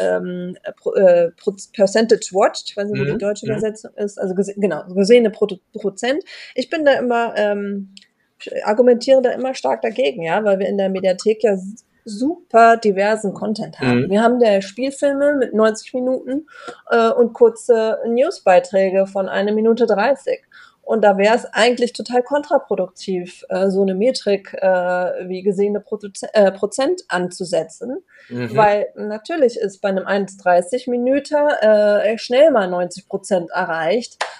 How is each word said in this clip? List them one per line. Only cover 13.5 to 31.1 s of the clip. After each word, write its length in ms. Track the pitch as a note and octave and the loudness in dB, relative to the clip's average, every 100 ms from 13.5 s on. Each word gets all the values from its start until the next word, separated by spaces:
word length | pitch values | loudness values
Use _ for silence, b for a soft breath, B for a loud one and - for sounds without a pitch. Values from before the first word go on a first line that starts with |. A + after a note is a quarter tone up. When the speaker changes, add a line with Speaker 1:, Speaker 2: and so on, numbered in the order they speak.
| G#3+ D#3 - | -6 -8 -4
Speaker 1:
haben. 220 | C3 B2 | 0 2
Speaker 2:
Mhm. 80 | C#3+ | 2
Speaker 1:
Wir 100 | G3+ | 2
haben 160 | A#3 B3 | 2 4
da 220 | A#3 G3 | 2 2
Spielfilme 760 | G3 - C4+ C4+ C#4+ C#4 C#4+ D4 | -2 -6 -6 -2 -2 0 0 0
mit 180 | A#3 | 0
neunzig 400 | G#3 A3 A3 - | 2 0 0 -8
Minuten, 540 | B3+ B3+ C4 B3+ C4+ D#4 B B B - | -6 -4 -4 -4 -8 -8 B B B -2
äh, 180 | A#3 A3+ | 0 2
und 240 | A#3 A#3 | 2 0
kurze 640 | A#3 A#3 A3+ - A3+ A3 G#3+ A#3 | 4 4 4 2 2 2 -2 -2
Newsbeiträge 1000 | A#3 D4+ - - F3+ F3 G3 F#3+ F#3+ G3 | 0 0 0 4 4 4 0 2 0 -2
von 240 | G3 F#3+ | -4 -4
einer 220 | G3 G3+ | -2 -2
Minute 340 | G#3+ A3 A3+ A3+ | 0 2 2 2
dreißig. 560 | G3 A#3 C4+ - - _ B B B | 2 0 0 -4 -8 _ B B B
Und 180 | - A3 | -4 2
da 160 | G#3 G3 | 4 4
wär's 300 | G3+ A#3 - | 2 2 0
eigentlich 480 | F#3+ A#3 B3 A#3+ | 0 0 2 -2
total 280 | - A3 B3 | -6 -4 -2
kontraproduktiv, 1200 | B3 D4 D4 C#4 C#4 F#3+ F3+ - - F#3 F3+ - - | 0 -4 0 -2 -2 -4 -4 -8 -8 -6 -8 -14 -8
äh, 220 | F#3 G3 | -2 0
so 100 | F#3+ | 2
eine 140 | G3 | 0
Metrik, 580 | F#3 A#3+ B3+ - G3 G3 | 0 0 0 -2 -2 -4
äh, 140 | - F#3+ F3+ F3+ F3+ F3+ G2 F3+ | -2 0 2 0 -2 -2 -6 -8
wie 120 | F#3 | -4
gesehene 400 | F#3+ F#3+ G3+ G3+ | -2 0 -2 -2
Produ-, 300 | - G#3 G3+ - - | -6 -10 -10 -14 -2
äh, 180 | G#3+ G3 | 2 2
Prozent 520 | G3 - - C#4 F4+ - | 2 -4 -2 -2 -2 -4
anzusetzen. 960 | F3+ F3+ - F3 E3+ D#3 - A#3 D#4 - b b | -4 -4 -8 -4 -4 -4 -10 -12 -12 -14 b b
Speaker 2:
Mhm. 260 | A#3+ A#3+ | -8 -2
Speaker 1:
Weil 340 | - G#3 G#3 G3+ | 2 2 2 -2
natürlich 640 | - G#3 G#3+ - E4+ B3+ - | -8 -10 -8 -6 0 2 2
ist 220 | G3 - | -6 -4
bei 80 | G3+ | -4
einem 160 | F#3+ | -4
eins 320 | - G3+ G3 - | -2 -4 -4 -4
dreißig 500 | F3+ F3+ F#3 B3+ B3+ | 2 2 2 -4 -4
Minüter, 1160 | A#3+ B3 | -2 0